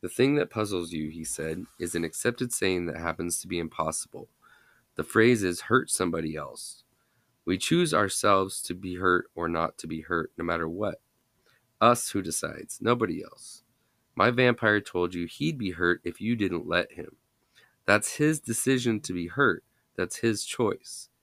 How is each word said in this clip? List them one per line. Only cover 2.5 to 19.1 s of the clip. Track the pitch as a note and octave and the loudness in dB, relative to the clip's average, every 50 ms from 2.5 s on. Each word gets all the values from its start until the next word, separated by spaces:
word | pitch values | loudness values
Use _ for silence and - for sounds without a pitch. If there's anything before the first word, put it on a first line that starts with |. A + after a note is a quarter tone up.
saying | - - - F#2+ F#2 F2+ F2 E2+ | -2 -2 0 0 0 0 0 -2
that | C#2 D#2 | -4 -4
happens | E2+ E2+ E2+ - F2+ F2 E2+ - | -4 -4 -4 -4 -4 -4 -4 -6
to | - F#2 | -6 -6
be | F2+ F2 | -4 -4
impossible. | E2+ E2 - - E2 D#2 D#2+ - - _ - - - _ _ _ _ _ - _ _ _ _ _ _ _ _ | -4 -4 -4 -4 -2 -2 -2 -6 -10 _ -14 -16 -16 _ _ _ _ _ -20 _ _ _ _ _ _ _ _
The | - - | -8 -8
phrase | - - A#2 A2 A#2+ B2 A2 | 0 4 6 8 8 6 4
is, | G2 F#2 F2 - | 2 -2 -2 -2
'Hurt | - - A#2 C3 - - | -2 2 2 2 2 0
somebody | - - F#2+ F2 E2 E2+ D#2+ D#2 D#2 | -2 0 0 0 0 -2 -4 -4 -6
else.' | D2+ D2 C2 - - - - - - _ _ _ _ _ _ _ _ _ _ _ _ _ | -8 -10 -10 -14 -16 -16 -16 -18 -20 _ _ _ _ _ _ _ _ _ _ _ _ _
We | - F#2 F#2+ | -2 -2 -2
choose | - - E3 E3+ F3 D#3 A2 | 2 2 4 4 4 4 4
ourselves | F2 G#2 F#2+ - - - G#2 G2+ F#2+ F#2+ F#2+ - - - | 2 2 2 0 0 2 4 4 4 2 0 -4 -10 -8
to | - F2+ | -8 -10
be | F2+ F#2 F#2 F2+ | -8 -6 -8 -6
hurt | F2+ F#2 F#2 F2+ F2+ - - _ | 0 2 4 4 4 2 -2 _
or | - E2+ E2 | -4 -4 -2
not | E2+ E2 E2 E2 - - | 0 0 0 -2 -4 -8
to | - D#2+ | -10 -8
be | D#2+ D#2+ | -8 -8
hurt, | D#2 - F2 E2+ D#2+ - _ - | -4 -2 -2 -2 -2 -4 _ -6
no | E2 | -2
matter | E2+ E2+ E2+ E2 D#2+ | -2 -2 -2 -2 -4
what. | E2+ F#2+ G#2+ G2 E2 - _ _ _ _ _ _ _ _ _ _ _ _ _ _ _ _ | -4 -4 -4 -4 -6 -8 _ _ _ _ _ _ _ _ _ _ _ _ _ _ _ _
Us | A2 A#2+ A#2+ A#2+ - - | 6 6 6 4 0 -4
who | - G2+ | -4 -4
decides, | F#2 E2+ E2 - - D#2 D2 C#2+ - - - - | -4 -2 -4 -4 -6 -6 -8 -10 -12 -14 -12 -4
nobody | - G#2+ B2 A#2+ A#2 F#2 E2 D#2+ E2 | 2 2 2 2 2 -2 -2 -4 -8
else. | - - _ - - - - _ _ _ _ _ _ _ _ _ _ _ | -12 -16 _ -20 -20 -20 -20 _ _ _ _ _ _ _ _ _ _ _
My | - G2 A#2 | 2 2 4
vampire | B2 B2 B2+ B2 A#2+ - - A2 G#2 G#2 | 6 6 6 4 4 4 4 4 4 4
told | G2 - - F2+ F2+ F2 F#2 | 2 0 -2 0 0 0 0
you | F2 F2 E2 | -4 -6 -6
he'd | - - C#3+ D#3+ D#3+ C3+ | -6 -4 -2 -2 -2 -2
be | A2 F#2 | -4 -6
hurt | E2+ E2 F2+ F2 F2+ E2+ _ | -2 2 2 2 2 2 _
if | E2+ E2+ - | -8 -8 -4
you | G2+ A2 A#2+ | -2 -2 0
didn't | A2+ G#2 F#2 F2 E2 E2+ E2 | 0 0 0 0 -4 -4 0
let | E2+ F2 - - | 0 0 0 0
him. | - F2 D#2+ - - _ _ _ _ _ _ _ _ - _ _ _ _ _ | -6 -12 -14 -14 -14 _ _ _ _ _ _ _ _ -20 _ _ _ _ _
That's | - G2+ G#2 G#2 - - | 4 4 4 4 0 -2
his | - D3 D3+ D#3+ D3 | 2 2 2 2 0
decision | _ - A2+ - - C3 C3+ B2+ A#2+ A#2+ A2+ G#2 | _ -4 -4 0 2 2 2 2 2 0 0 0
to | - - | -2 -4